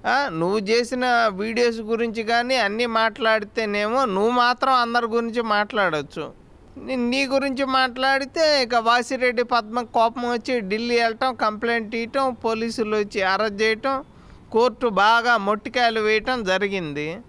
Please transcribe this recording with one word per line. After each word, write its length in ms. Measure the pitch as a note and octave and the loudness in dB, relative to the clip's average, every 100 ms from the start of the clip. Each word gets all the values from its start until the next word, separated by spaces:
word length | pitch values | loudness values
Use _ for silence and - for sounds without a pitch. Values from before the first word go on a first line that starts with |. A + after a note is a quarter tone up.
| G#3 | 0
ఆ, 220 | B3+ C#4 | 0 0
నువ్వు 300 | D#3+ F3 G#3+ | -2 0 -2
చేసిన 680 | G3 A3+ A#3+ B3+ B3+ A#3+ A3+ | 0 0 0 -2 0 2 2
వీడియోస్ 540 | F#3+ G#3+ A3+ A#3+ A3+ | -2 -4 0 0 0
గురించి 420 | G#3+ A3+ A#3 A3 | -4 -2 -2 -4
కానీ 340 | G#3+ A#3 B3 C4 | 0 0 2 0
అన్నీ 300 | G3+ G#3+ A#3+ | 0 0 0
మాట్లాడితేనేమో 1160 | A3+ A3+ G#3+ A3 A3 G#3 - A3 G3+ G#3 B3 | 2 0 0 0 0 0 -4 -2 -2 0 0
నువ్వు 260 | C4 F#3+ A3 | 0 2 2
మాత్రం 420 | B3 A#3+ B3 B3+ | 4 2 2 2
అందరి 340 | B3+ A#3 A#3+ A#3 | 2 2 0 0
గురించి 360 | A#3 A#3 A#3 | -2 -2 -4
మాట్లాడొచ్చు. 880 | A3+ G#3 G#3 A#3 F#3+ D3+ C#3+ E3+ C#3 - - - - C4+ | 0 0 0 0 0 0 -6 -10 -10 -12 -20 -20 -20 -16
నీ, 200 | A3+ C4 | -6 -2
నీ 300 | A#3+ C4 C4+ | 0 0 0
గురించి 380 | C4+ C#4 C4 | 0 0 -2
మాట్లాడితే 1000 | C4+ C4 C4 A#3+ C4+ C4+ C4+ E4+ D#4 C#4+ | 0 2 0 0 0 0 -2 0 2 2
ఇక 120 | A#3+ | 2
వాసిరెడ్డి 680 | A#3+ A3+ A#3+ A#3 C4 B3 A#3 | 2 4 2 2 0 0 0
పద్మ 400 | A#3 A#3+ G#3+ A#3+ | 0 0 0 -6
కోపం 400 | A#3 A#3+ A3+ B3 | -2 0 0 0
వచ్చి 380 | A#3+ A#3+ A#3+ B3 | -4 -4 -2 -4
ఢిల్లీ 420 | F#3+ A3 A#3+ A#3 | -2 -4 0 2
వెళ్ళటం, 320 | A#3 A3 C4 | 2 0 -4
కంప్లైంట్ 600 | B3 A3+ G#3+ A#3 A#3 G#3+ | 0 -2 0 -2 -2 -2
ఇవ్వటం, 400 | A#3 A#3 C4+ C4+ | -6 -4 -2 -2
పోలీసులు 640 | A#3+ A3+ A3+ A#3 A3+ G#3+ G#3+ | -2 -4 -2 -4 -4 -2 -2
వచ్చి 260 | G#3 G#3+ | -2 -2
అరెస్ట్ 400 | F#3+ F#3+ A3 G3+ | 0 0 0 0
చేయటం, 420 | A3 A3 C4+ C4+ - - - - - | 0 0 -2 -4 -8 -20 -20 -20 -2
కోర్టు 340 | A3 B3 A3+ A#3+ | 2 2 2 -2
బాగా 500 | G3 G#3 A#3 A#3 A#3 | 2 4 4 4 2
మొట్టికాయలు 640 | G3 G#3 C4 B3 A#3+ A3 | 2 -2 -2 0 0 2
వేయటం 440 | G#3+ A3 G#3+ B3+ | 0 0 0 -2
జరిగింది. 760 | F#3+ F#3 G3+ G3 D#3+ C#3+ D3+ F#3+ | 0 0 0 -2 -4 -6 -8 -10